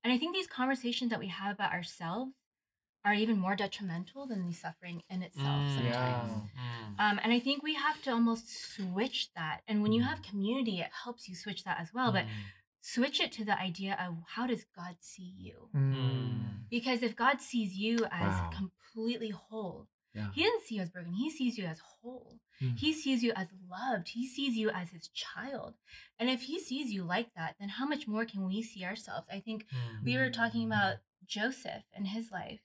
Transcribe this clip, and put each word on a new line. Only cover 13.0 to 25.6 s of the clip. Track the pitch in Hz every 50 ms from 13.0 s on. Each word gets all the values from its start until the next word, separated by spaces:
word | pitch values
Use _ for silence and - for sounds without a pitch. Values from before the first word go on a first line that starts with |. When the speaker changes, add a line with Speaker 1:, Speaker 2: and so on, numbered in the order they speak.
| 240 285 285 -
Speaker 1:
it | 359 - -
to | - 220
the | 208 202 -
idea | 190 190 165 175 190 196 196
of, | - 185 180 170 165 170 -
how | - - 240 254
does | 240 202 - _ _
God | - 175 180 175 _
see | - - - - 185 180 185 190
you? | 92 - - - - - -
Speaker 3:
Mm. | 143 135 135 135
Speaker 2:
Mm. | 135 131 131 131 127 127 117 107 107 101 101 - - - -
Speaker 1:
Because | 233 240 233 262 254 233
if | 247 233 220
God | - 240 262 285 269
sees | - - - 240 220 196 185 190
you | 202 220 233 233 226 -
as | - 175 - 98 95
Speaker 3:
Wow. | 92 87 85
Speaker 1:
completely | 82 87 135 185 _ _ _ - _ 226 - 233 240 240 233 214
whole, | 202 165 - _ 214 220 214 180 165 - - - _ _ _ _ _
Speaker 3:
Yeah. | 107 104 101
Speaker 1:
he | 98 - 330
doesn't | 427 480 440 -
see | - 226
you | 208
as | 185 170
broken. | - 180 170 170 175
He | 196 254 320
sees | 302 - 269 247 220 -
you | 190
as | 165 160 -
whole. | - - - _ _ 240 254 254 - - - - _ _ _ -
Speaker 3:
Mm. | 135 127 120 110
Speaker 1:
He | - 302
sees | 311 311 - 269 269 240 233
you | 233 226
as | - 185 170 - 185 185 180
loved. | 180 185 226 262 240 202 170 -
He | - 233 247 262
sees | - - 277 277 240 226
you | 214 214
as | - 180 175 170
his | - 165 - -
child. | _ - - - - - 220 262 277 240